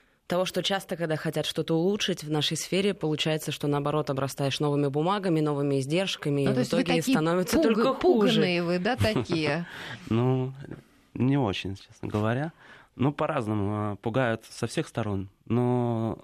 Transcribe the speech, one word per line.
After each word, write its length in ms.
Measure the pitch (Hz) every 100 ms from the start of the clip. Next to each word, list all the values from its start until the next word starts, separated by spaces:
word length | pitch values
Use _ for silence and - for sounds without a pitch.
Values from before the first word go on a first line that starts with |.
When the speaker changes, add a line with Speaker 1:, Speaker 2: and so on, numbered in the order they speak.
| _ _ -
Speaker 1:
того, 160 | 175 185
что 160 | 180
часто, 360 | 175 190 - 165
когда 180 | 165 156
хотят 300 | 165 156 147
что-то 260 | - 156 165
улучшить 480 | 175 202 - 175 151
в 40 |
нашей 280 | 151 143 160
сфере, 360 | - 180 196
получается, 580 | 175 156 151 160 156 156
что, 140 | 143 147
наоборот, 420 | 143 147 151 147
обрастаешь 500 | 135 135 - 139 131
новыми 280 | 147 143 143
бумагами, 520 | 143 165 202 190 160
новыми 400 | 151 143 143 139
издержками, 640 | 135 165 190 - 151 143
Speaker 2:
Ну, 80 | 135
Speaker 1:
и 20 |
Speaker 2:
то 0 | 135
Speaker 1:
в 40 |
Speaker 2:
есть 140 | 247
вы 80 | -
Speaker 1:
итоге 160 | 170 170
Speaker 2:
такие 160 | 202 262
Speaker 1:
становится 400 | 160 175 175 285
Speaker 2:
пуга-, 160 | 311
Speaker 1:
только 200 | 214 247
хуже. 80 | 269
Speaker 2:
пуганые 600 | 359 240 202 214 190 175
вы, 160 | 170 180
да, 200 | 180 254
такие? 680 | 220 214 107 170 151 151 170 - -
Speaker 3:
<laughs> 220 | - -
Ну, 440 | 113 127 131 127 135 143 - - _ _ -
не 220 | 123 139
очень, 380 | 113 90 92 98
честно 320 | - - 107
говоря. 420 | 104 107 123 156 - - - - -
Ну, 160 | 127
по-разному, 580 | 143 156 151 107 107 101
а, 220 | 107 104 101
пугают 480 | 117 113 123 113 -
со 180 | - 117
всех 220 | - -
сторон, 400 | - 107 98 98 _ -
но, 760 | 117 123 123 120 113 113 -